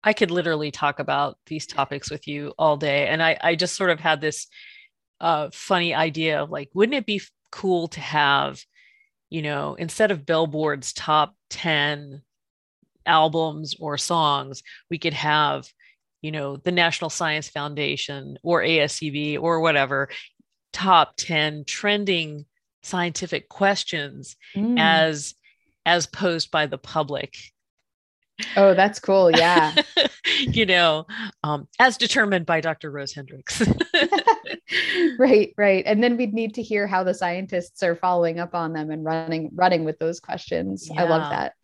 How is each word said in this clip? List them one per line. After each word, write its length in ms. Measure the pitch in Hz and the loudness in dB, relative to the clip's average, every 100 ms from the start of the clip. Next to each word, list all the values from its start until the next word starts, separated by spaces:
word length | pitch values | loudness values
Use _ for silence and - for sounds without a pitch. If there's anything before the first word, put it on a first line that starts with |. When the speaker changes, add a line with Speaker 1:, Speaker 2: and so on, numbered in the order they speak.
Speaker 1:
I 120 | 214 | 0
could 160 | 214 190 | 0 0
literally 400 | 175 165 156 151 | 0 0 -2 -4
talk 280 | - 143 143 | -2 -2 -2
about 380 | 143 143 143 - _ | -4 -2 -2 -6 _
these 200 | 156 - | -12 -8
topics 440 | - 135 143 - | -4 -4 -6 -10
with 160 | 151 - | -12 -10
you 280 | 147 147 - | -10 -10 0
all 200 | 156 147 | 2 2
day. 300 | 147 143 139 | 0 0 0
And 140 | 160 | 2
I, 140 | 165 160 | 2 2
I 160 | 135 | 0
just 200 | 165 175 | 0 -2
sort 160 | - 185 | -2 0
of 100 | 160 | 2
had 220 | 160 151 | 2 0
this, 240 | 151 - - - - - _ _ _ _ | -2 -6 -14 -20 -20 -20 _ _ _ _
uh, 300 | 170 156 147 | 0 0 -2
funny 400 | - - 190 170 | -10 -2 0 2
idea 500 | 147 160 151 160 147 | 0 -2 0 -2 -2
of, 60 | 147 | -4
like, 220 | 151 143 | -8 -8
wouldn't 240 | 185 214 277 | 0 2 0
it 80 | |
be 120 | 220 202 | -4 -6
f-, 140 | - _ _ | -6 _ _
cool 360 | - 190 180 165 | -6 -2 0 -2
to 120 | - | -10
have, 640 | - 151 143 139 139 139 - _ _ _ _ _ _ | -4 0 2 2 0 -6 -20 _ _ _ _ _ _
you 140 | 165 | -8
know, 320 | 151 143 147 | -6 -6 -6
instead 360 | - 165 - 214 | -8 -10 0 0
of 140 | 180 | 0
Billboard's 720 | 139 160 160 151 156 143 127 | 0 0 0 0 -2 -2 -6
top 420 | - - 151 147 _ _ | -10 0 2 2 _ _
ten 720 | - 170 151 147 147 143 139 _ _ _ _ _ _ _ _ | -8 -2 0 0 -2 -10 -20 _ _ _ _ _ _ _ _
albums 720 | - 160 160 165 160 151 156 - | 2 4 4 2 -4 -4 -12 -10
or 200 | 151 143 | -8 -6
songs, 640 | - 170 151 143 135 135 - - _ | -2 0 2 0 -4 -14 -18 -20 _
we 60 | 170 | -4
could 160 | 170 | -4
have, 560 | 147 151 151 147 139 127 _ _ _ _ _ | -2 0 2 2 -2 -8 _ _ _ _ _
you 100 | 151 | -10
know, 240 | 156 139 143 | -6 -8 -4
the 160 | 180 | -2
National 380 | 180 170 - 165 | 2 2 0 -6
Science 400 | - 165 151 151 | -4 -2 -2 -6
Foundation 880 | 151 147 147 143 143 - 139 139 139 | -8 -8 -4 -4 -4 -8 -10 -14 -10
or 200 | 170 170 | 0 0
A 180 | 139 160 | 4 2
S 140 | 143 | 2
C 160 | - 156 | -2 -6
B 260 | 143 147 147 | -4 -4 -2
or 240 | 165 165 | 0 2
whatever, 480 | 165 147 135 139 135 - - _ _ _ _ | 2 2 2 0 -4 -8 -18 _ _ _ _
top 420 | - 190 175 147 - | -6 4 6 4 -2
ten 480 | - 160 151 151 143 | -4 0 0 -4 -10
trending 800 | - 208 208 196 175 156 147 147 _ _ _ | -4 0 0 0 -2 -2 -10 -16 _ _ _
scientific 680 | - 185 175 - 175 156 - | -8 -4 -4 -4 -6 -8 -8
questions 840 | - 196 196 - 165 143 139 139 - - 196 | 0 2 2 -4 -6 -8 -12 -18 -20 -10 -4
Speaker 2:
Mm. 240 | 220 240 | 0 4
Speaker 1:
as, 540 | 160 165 160 151 143 - _ _ _ _ | 4 4 4 0 -8 -14 _ _ _ _
as 220 | - 175 165 | 2 2 0
posed 440 | - 190 165 - | -2 -2 -2 -2
by 160 | 160 151 | -2 -2
the 120 | 143 | -4
public. 580 | - 160 147 143 - - - _ _ _ _ _ _ _ _ - - - | -6 -4 -4 -4 -8 -14 -20 _ _ _ _ _ _ _ _ -14 -2 6
Speaker 2:
Oh, 180 | 196 | 6
that's 240 | 180 196 208 | 8 4 2
cool. 320 | - 196 180 | 2 6 6
Yeah. 440 | 165 165 175 156 294 | 6 6 4 4 2
Speaker 1:
<laughs> 60 | - - 269 - - 302 | 0 0 -2 -2 -2 0
You 220 | 269 - | 0 0
know, 420 | 208 180 170 156 160 220 220 - | 4 4 4 2 -4 -10 -12 -6
um, 240 | 151 147 139 - | -4 -4 -6 4
as 180 | 254 - | 4 4
determined 500 | 240 269 214 185 170 | -2 0 2 0 2
by 140 | 165 | 0
Doctor 300 | 156 156 156 | 0 -6 -8
Rose 220 | 143 135 | -10 -10
Hendricks. 500 | - 135 135 - - 233 | -12 -16 -16 -10 0 2
<laughs> 60 | - - 349 339 381 - 440 - - - | 2 2 2 2 2 4 2 0 -12 -4
Speaker 2:
<laughs> 480 | - - 370 339 240 | -2 0 2 0 4
Right, 340 | 254 214 208 - | 6 6 4 2
right. 240 | 202 190 | 4 4
And 180 | - 214 | 2 2
then 140 | 240 240 | 4 2
we'd 160 | 240 | -2
need 220 | 220 226 | -2 -4
to 80 | 220 | -6
hear 240 | 220 208 202 | -4 -2 0
how 180 | 190 | 0
the 80 | 185 | 0
scientists 720 | 180 180 175 196 180 175 - | -2 -2 -4 -4 -6 -6 -4
are 140 | 180 170 | -2 0
following 420 | 180 180 170 165 | 0 2 2 -2
up 160 | 175 | -6
on 180 | 175 165 | -4 -4
them 180 | 160 151 | -4 -6
and 140 | 156 | -6
running, 460 | 156 160 160 160 156 | -4 -4 -2 -6 -6
running 320 | - 180 175 | 2 2 4
with 140 | 160 156 | 0 -2
those 220 | 160 170 | -4 -6
questions. 720 | - - - 170 180 190 156 - | -10 -12 -6 -4 -4 -8 -8 -2
I 80 | |
love 180 | 170 160 | 2 2
Speaker 1:
Yeah. 80 | 151 | 0
Speaker 2:
that. 240 | - 69 - | -4 -6 -8